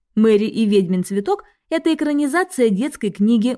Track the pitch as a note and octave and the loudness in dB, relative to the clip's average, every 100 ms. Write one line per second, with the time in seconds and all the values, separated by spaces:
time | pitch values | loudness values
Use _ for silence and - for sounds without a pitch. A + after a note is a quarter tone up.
0 | _ G#3 A3 G#3 A3 - G#3+ G#3 F3 F#3 | _ 0 4 4 2 -2 2 2 2 -2
1 | F3+ G3 G3+ G4+ - _ - D#4+ E4 D#4 | -2 -6 -4 -4 -6 _ -6 -4 -2 -2
2 | D4+ D4 C#4+ E4 F#4 - A3+ F#3+ D4 - | -2 -2 0 -2 -2 0 0 0 -4 -6
3 | G#3 - G#3 A#3 A#3+ | -8 -2 0 2 0